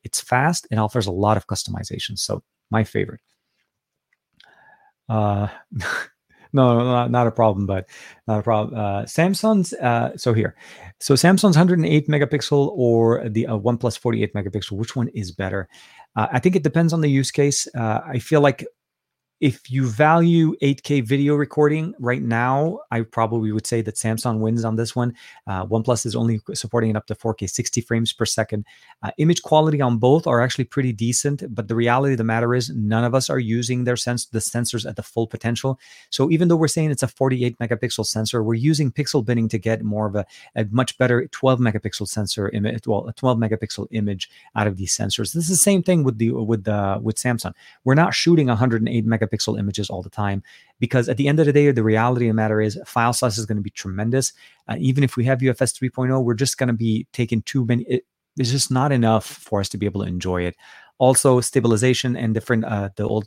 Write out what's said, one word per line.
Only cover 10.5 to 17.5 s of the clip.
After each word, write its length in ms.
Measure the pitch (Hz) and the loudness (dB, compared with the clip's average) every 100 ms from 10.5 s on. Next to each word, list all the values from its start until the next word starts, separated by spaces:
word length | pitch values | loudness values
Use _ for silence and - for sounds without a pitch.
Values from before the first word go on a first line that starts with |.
| - - - - - | -4 -20 -20 -20 -8
So 140 | - | 0
Samsung's 420 | 135 170 190 208 151 | 4 6 6 6 6
hundred 240 | 180 175 | 4 4
and 60 | 165 | 2
eight 200 | 151 147 | 2 2
megapixel 640 | 147 143 147 - 143 143 | 0 0 -2 0 2 2
or 540 | 180 120 117 113 117 117 | 2 2 4 4 2 0
the, 200 | 107 113 | -2 -2
uh, 100 | 110 | -2
OnePlus 400 | 107 117 120 - | 0 0 -2 -2
forty-eight 360 | 123 113 104 | -2 -2 -2
megapixel, 380 | 104 98 101 95 | -4 -6 -6 -6
which 220 | 98 113 | -8 -6
one 140 | 131 113 | -4 -4
is 240 | - 92 | -6 -8
better? 360 | 85 95 98 92 - - - - | -6 -6 -6 -8 -14 -20 -20 -8
Uh, 140 | 113 107 | -4 0
I 60 | 127 | 2
think 180 | 185 185 | 2 2
it 60 | |
depends 320 | 147 165 165 | 0 0 0
on 80 | 165 | 2
the 80 | 151 | 2
use 200 | 135 131 | 2 0
case. 380 | - 143 | 0 0